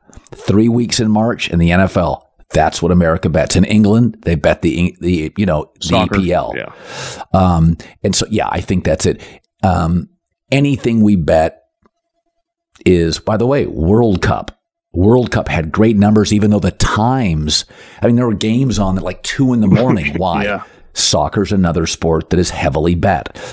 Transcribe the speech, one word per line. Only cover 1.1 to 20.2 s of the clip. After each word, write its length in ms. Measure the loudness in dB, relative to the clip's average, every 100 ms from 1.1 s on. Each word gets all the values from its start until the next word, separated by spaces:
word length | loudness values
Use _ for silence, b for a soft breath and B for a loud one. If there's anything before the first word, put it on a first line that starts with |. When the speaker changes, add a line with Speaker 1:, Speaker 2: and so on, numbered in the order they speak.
| 2 0 -2 -4
Speaker 1:
in 100 | 0
the 120 | 2
N 80 | 2
F 160 | 2 0
L. 300 | -2 -4 _ _ _
That's 300 | 0 0 0
what 100 | 0
America 380 | 2 2 0 0
bets. 260 | -2 0 0
In 80 |
England, 540 | 2 2 4 4 2 -2
they 100 | -4
bet 300 | 0 0 0
the, 320 | -2 -2 -4 -4
the, 300 | -2 -2 -4 -4
you 80 | -2
know, 240 | -2 -6 _
the 40 | -2
Speaker 2:
Soccer. 300 | 0 0 0
Speaker 1:
E 40 |
P 100 | 0
L. 180 | -2 -4 -8
Speaker 2:
Yeah. 140 | -12 B B B B B B
Speaker 1:
Um, 460 | 2 2 4 2 0 B B
and 120 | -2 -2
so, 100 | -2
yeah, 180 | -4 -4
I 100 | -6
think 240 | -4 -2 -2
that's 200 | 0 -2
it. 160 | -4 B B _ _
Um, 480 | 0 0 0 -2 -4 _ _ _ _
anything 500 | 0 0 0 0 2
we 120 | 2 2
bet 440 | 2 2 0 -4 _ _ _ _ _ _ _ _ _ _ _ _ 2
is, 320 | 2 2 -2
by 180 | -4 -2
the 80 | 0
way, 220 | 0 -2
World 560 | -2 0 2 2 0
Cup. 340 | 0 -2 -6 -18 _ _ _
World 360 | 0 4 4 2
Cup 180 | -2 -2
had 240 | -4 -2
great 240 | 0 2 4
numbers, 380 | 4 4 2
even 160 | 2 2
though 80 | 2
the 120 | 0
times, 960 | -2 -2 0 0 0 -2 -2 -2 -4 -6 B B B
I 60 | 0
mean, 80 | 2
there 100 | 0
were 80 |
games 460 | -2 0 0 0 0
on 180 | 0 -2
at, 60 |
like, 180 | -6 -8
two 320 | -8 -2 0
in 80 | 2
the 60 | 2
morning. 460 | 2 2 -2 -4
Speaker 2:
<laughs> 40 |
Speaker 1:
Why? 280 | -4